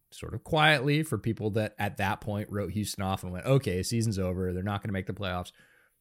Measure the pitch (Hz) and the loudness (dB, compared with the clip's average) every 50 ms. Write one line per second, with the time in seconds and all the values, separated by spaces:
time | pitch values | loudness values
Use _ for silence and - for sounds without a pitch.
0 | _ _ - - - - - - - - 165 156 151 156 156 135 123 147 147 151 | _ _ -16 -14 -10 -10 -8 -10 -4 0 2 6 6 6 6 6 4 2 2 2
1 | 156 - - 104 - 117 110 - 107 107 98 113 107 104 - - 104 101 - - | 2 0 -2 -2 0 -2 -2 0 -2 0 0 0 0 -2 -2 -2 -2 -2 0 0
2 | 98 95 104 - - 110 104 104 107 - - 104 101 90 92 107 107 98 - - | 0 0 0 -2 -4 -4 -4 -4 -4 -4 -4 -4 -4 -2 -2 -2 -2 -2 -4 -2
3 | 98 95 95 - - 90 90 90 - 123 135 135 - - 90 92 90 - 117 117 | -2 -2 -2 -2 -2 -6 -8 -4 2 4 4 4 4 2 0 0 0 0 2 2
4 | 110 117 101 95 92 92 90 90 92 90 90 90 92 104 101 98 - 110 98 95 | 2 2 2 0 0 0 0 0 -2 -2 -2 -2 -2 -2 -2 -2 -2 -2 -2 -2
5 | 95 - 98 95 101 92 90 90 90 - - - - _ _ _ _ _ _ _ | -2 -4 -6 -4 -4 -2 -2 -4 -4 -6 -12 -18 -20 _ _ _ _ _ _ _